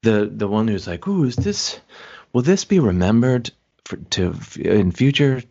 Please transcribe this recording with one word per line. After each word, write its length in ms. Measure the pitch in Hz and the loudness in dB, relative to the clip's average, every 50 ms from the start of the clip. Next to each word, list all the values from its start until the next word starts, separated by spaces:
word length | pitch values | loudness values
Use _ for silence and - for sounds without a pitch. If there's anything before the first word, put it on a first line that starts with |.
| - | 2
the, 280 | 113 110 104 104 104 104 | 2 2 2 0 -2 -2
the 140 | 107 104 | -4 -4
one 220 | 98 101 107 110 113 | -2 0 0 0 0
who's 180 | 104 95 - | -2 -4 -4
like, 220 | 98 87 85 - 190 | -8 -10 -8 -6 -4
"Ooh, 160 | 202 190 151 | 0 0 0
is 100 | 127 120 | 0 0
this, 460 | - 127 - 208 - - - - - _ _ - - - - - - - _ _ | -2 -4 -2 -4 -4 -6 -8 -8 -12 _ _ -20 -20 -20 -20 -20 -20 -20 _ _
will 100 | 120 123 | -2 2
this 220 | 147 190 190 - | 2 0 0 0
be 140 | _ 208 185 | _ 2 2
remembered 720 | 147 107 90 90 90 95 110 117 120 127 127 123 117 - _ _ _ _ _ _ _ | 4 2 2 2 2 2 2 2 2 2 0 0 -2 -6 _ _ _ _ _ _ _
for, 120 | - - | -14 -14
to, 420 | - - - - - 92 87 - - - - - - | -14 -10 -8 -4 -2 -2 -2 -4 -6 -14 -16 -14 -6
in 320 | - - 101 104 98 90 87 | -2 2 2 2 2 2 0
future 500 | - 127 139 143 147 151 139 131 131 120 _ | 2 0 2 2 2 2 2 0 -2 -6 _